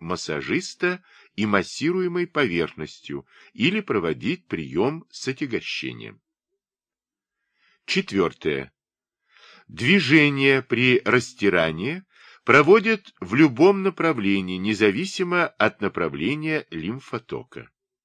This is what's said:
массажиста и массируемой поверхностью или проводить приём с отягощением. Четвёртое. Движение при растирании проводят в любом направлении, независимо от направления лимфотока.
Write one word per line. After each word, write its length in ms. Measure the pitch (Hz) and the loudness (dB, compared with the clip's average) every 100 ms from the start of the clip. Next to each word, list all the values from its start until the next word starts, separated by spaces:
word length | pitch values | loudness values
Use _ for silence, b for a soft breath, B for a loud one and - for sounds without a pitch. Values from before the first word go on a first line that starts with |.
массажиста 1040 | 82 87 - 76 69 127 185 - 180 180 b b b - | -8 -8 -6 -6 -4 -6 -6 -6 -4 -4 b b b -6
и 100 | 107 | 0
массируемой 800 | 101 90 - 147 185 180 175 175 | 0 0 -4 -4 -2 -4 -4 -4
поверхностью 1000 | 151 131 85 78 - 78 - - 71 b b b | -2 -2 0 -4 -6 -14 -14 -14 -14 b b b
или 280 | - 135 214 | -4 -2 -2
проводить 640 | 202 113 82 78 104 180 - | -2 -2 -2 -4 -6 -6 -8
приём 600 | 82 71 69 120 160 - | -10 -6 -2 -2 -4 -12
с 180 | - - | -12 -10
отягощением. 920 | 135 143 104 - - 67 58 55 52 _ _ _ _ _ _ _ _ _ _ _ _ _ _ _ _ - | -8 -6 -8 -8 -10 -10 -12 -16 -20 _ _ _ _ _ _ _ _ _ _ _ _ _ _ _ _ -6
Четвёртое. 840 | 190 190 98 85 - 80 69 67 _ _ _ _ _ b b b b _ | -4 -2 0 0 -2 -4 -6 -8 _ _ _ _ _ b b b b _
Движение 960 | - 120 196 135 156 147 139 139 135 | -4 2 2 4 4 4 4 2 2
при 380 | 127 117 127 127 | 0 2 4 4
растирании 1000 | - 123 120 - 101 90 82 80 110 175 190 b b b | 4 2 0 -2 2 2 2 -2 -6 -8 -14 b b b
проводят 680 | - 127 147 214 214 220 - - | 4 6 8 6 4 -2 -6 -16
в 140 | 180 | -2
любом 480 | 123 156 120 180 196 | 4 4 6 4 4
направлении, 720 | 190 180 165 131 98 98 92 92 | 0 -2 -2 0 0 0 -2 -4
независимо 920 | 98 104 107 98 190 - 180 175 165 | -2 2 2 2 -4 -6 -4 -2 -2
от 340 | - 107 - | 0 -2 0
направления 840 | 98 - 85 71 87 151 156 156 - | -6 -4 -4 -4 -4 -4 -4 -6 -6
лимфотока. 1000 | 82 80 127 - 117 - 65 60 - 57 _ _ _ | -10 -8 -10 -10 -12 -10 -12 -12 -18 -20 _ _ _